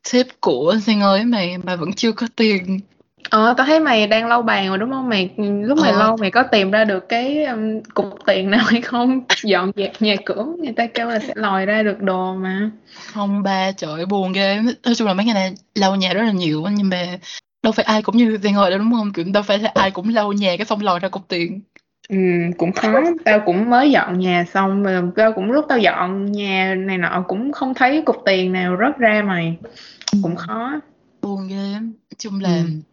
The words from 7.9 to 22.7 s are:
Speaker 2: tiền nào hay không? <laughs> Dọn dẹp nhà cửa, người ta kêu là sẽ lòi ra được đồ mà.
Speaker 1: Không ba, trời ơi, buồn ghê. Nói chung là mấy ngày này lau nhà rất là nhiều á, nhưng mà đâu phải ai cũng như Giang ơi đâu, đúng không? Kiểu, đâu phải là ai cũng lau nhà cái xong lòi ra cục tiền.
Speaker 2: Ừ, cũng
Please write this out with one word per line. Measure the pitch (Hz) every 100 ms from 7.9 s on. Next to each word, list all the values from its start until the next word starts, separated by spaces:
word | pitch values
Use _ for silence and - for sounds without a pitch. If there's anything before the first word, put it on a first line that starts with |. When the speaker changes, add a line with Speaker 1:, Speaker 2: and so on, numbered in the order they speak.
| - 196 - -
Speaker 2:
tiền | 190 196
nào | 214 220
hay | 233
không? | 233 247 247 262 254
<laughs> | -
Dọn | 214 180 185 202
dẹp | 196 -
nhà | 214 196 196
cửa, | 180 254 349
người | 302 226
ta | 233
kêu | 233 233
là | 226
sẽ | 262 -
lòi | 214 190 190
ra | 214
được | 214 202
đồ | 196 185 185 190
mà. | 190 190 214 214 _ - -
Speaker 1:
Không | 214 202 202
ba, | 190 190 190
trời | 190 156
ơi, | 156 180
buồn | 202 190
ghê. | 190 196 202 233 -
Nói | 247 233
chung | 214
là |
mấy | 185 220
ngày | 208
này | 185 185 _ -
lau | 190 196
nhà | 185
rất | 185
là | 226
nhiều | 190 170 151
á, | 175 208
nhưng | 196
mà | 180 175 180 - - _ _
đâu | 220
phải | 220 -
ai | 214
cũng | 214 220
như | 233 214
Giang | 202 202
ơi | 190
đâu, | 196
đúng | 220
không? | 233 208
Kiểu, | 196 170
đâu | 202
phải | 202 202
là | 214 -
ai | 196
cũng | 190 202
lau | 233 208
nhà | 202 202 175
cái | 208
xong | 214
lòi | 208 175
ra | 190
cục | 196 -
tiền. | 175 170 196 - _ _ _ -
Speaker 2:
Ừ, | 196 185 175 170 175
cũng | 175